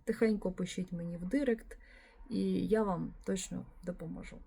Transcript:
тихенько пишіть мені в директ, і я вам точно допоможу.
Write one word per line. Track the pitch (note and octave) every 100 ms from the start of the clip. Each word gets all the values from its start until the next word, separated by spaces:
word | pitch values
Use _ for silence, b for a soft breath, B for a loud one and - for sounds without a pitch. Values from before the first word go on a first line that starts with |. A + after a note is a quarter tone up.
тихенько | - A3 A3+ G#3 F#3
пишіть | F3+ F3+ - F3+
мені | E3+ E3+ E3+
в |
директ, | F3+ C#4 C4 A3+ - - b b b b -
і | F#3+ F#3+ F#3 F3+
я | A3
вам | G#3 F3 E3 -
точно | - F#3+ - F#3 - -
допоможу. | F3+ F3 D#3+ - - -